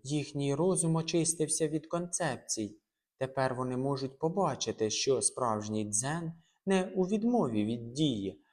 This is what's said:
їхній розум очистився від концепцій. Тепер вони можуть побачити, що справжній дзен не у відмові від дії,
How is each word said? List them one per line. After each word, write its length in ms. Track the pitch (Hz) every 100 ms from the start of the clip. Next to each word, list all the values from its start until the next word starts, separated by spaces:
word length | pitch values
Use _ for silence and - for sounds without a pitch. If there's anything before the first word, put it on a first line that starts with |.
їхній 520 | 131 147 - 143 139
розум 420 | 139 180 175 165 165
очистився 720 | 160 175 160 - 156 - 156
від 180 | 156 -
концепцій. 880 | 170 175 - 160 117 - - 101 - _ _ _ -
Тепер 360 | 131 135 131
вони 220 | 123 127 127
можуть 420 | 135 135 135 -
побачити, 720 | 160 190 175 120 - 101 110
що 320 | - - 123
справжній 600 | 104 - 123 107 107 107
дзен 480 | 107 104 135 165 165 - _ _ -
не 260 | 190 190 196
у 60 |
відмові 640 | 180 208 233 247 135 107
від 280 | 107 117 117
дії, 500 | 127 156 110 95 - _